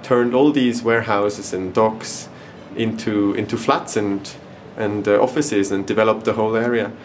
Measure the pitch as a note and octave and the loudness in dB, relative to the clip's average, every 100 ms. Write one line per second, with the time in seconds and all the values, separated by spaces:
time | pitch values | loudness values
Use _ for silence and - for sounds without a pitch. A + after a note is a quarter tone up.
0 | - B2 A#2+ B2+ D3 C#3 B2 A#2 A2+ A2+ | 2 2 4 4 4 4 0 0 2 0
1 | A2 G#2 G#2 G#2 G2+ F#2 F#2 A2+ A2 A2 | 2 0 0 -2 -6 -6 -2 2 2 0
2 | - - - - - - - - A2+ A2 | -10 -10 -12 -18 -20 -20 -14 -4 -4 -2
3 | - G#2 G2+ G2 G#2+ A#2 - D#3 E3+ A2 | -2 0 0 0 -4 -4 0 0 0 -2
4 | G#2 G2 G2 - - - - - G#2+ G#2 | -2 -4 -6 -16 -18 -20 -20 -6 -4 -2
5 | G#2 G#2 A#2+ - D3 G#2 G2 G2 F#2+ G#2+ | 2 4 4 0 0 0 0 -2 0 2
6 | A2 G#2+ A2 G#2+ A2 A2+ A#2+ A#2+ G2+ - | 4 2 0 0 0 0 0 0 -2 -8